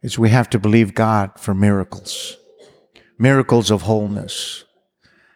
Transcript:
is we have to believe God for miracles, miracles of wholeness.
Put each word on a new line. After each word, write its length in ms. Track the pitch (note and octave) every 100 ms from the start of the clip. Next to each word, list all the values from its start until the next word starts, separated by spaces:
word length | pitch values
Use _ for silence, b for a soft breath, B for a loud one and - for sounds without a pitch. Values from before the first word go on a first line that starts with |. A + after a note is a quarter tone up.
is 160 | C3 -
we 120 | A2+
have 200 | B2 A2+
to 80 | A2+
believe 380 | G#2 A2+ G#2+ G#2
God 360 | A2 G#2+ F#2+ -
for 160 | -
miracles, 840 | G2 G#2 G2+ F#2 - - - - - _ _ - _ _ b b b
miracles 500 | A#2+ C3+ C3 A#2+ G#2
of 140 | G#2
wholeness. 800 | F2+ A2 G#2 G2+ - - - - _ _ _ _ _ _ _